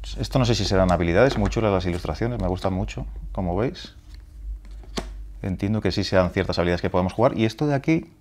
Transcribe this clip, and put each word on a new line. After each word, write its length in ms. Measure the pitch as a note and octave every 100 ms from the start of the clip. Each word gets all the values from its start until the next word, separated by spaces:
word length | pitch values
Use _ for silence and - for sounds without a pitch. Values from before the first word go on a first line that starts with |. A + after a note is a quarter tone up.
| - -
Esto 220 | B2+ C3+
no 60 |
sé 100 | A#2
si 80 | -
serán 280 | F2+ F#2+ F#2
habilidades, 460 | E2+ E2+ F2+ C3+ B2+
muy 120 | G2+
chulas 220 | A#2+ A2
las 140 | F#2+
ilustraciones, 560 | F2+ F2 - D2+ A#2 A#2+
me 60 | F#2
gustan 260 | F#2 G2
mucho, 320 | F#2 G#2+ - - - -
como 240 | - F2+
veis. 400 | F2+ B2+ - - - - - - - - - - - - - - - - -
Entiendo 400 | G2+ F2+ G2+ G#2+
que 100 | G2+
sí 120 | F2
sean 280 | F#2+ F#2+ F2+
ciertas 280 | G2 F2 F2
habilidades 220 | F2 F2
que 80 | F#2
podemos 240 | F2+ F#2
jugar. 240 | - A2+ -
Y 80 |
esto 200 | A2 -
de 100 | D3+
aquí 360 | C#3 D3 D#3+ - -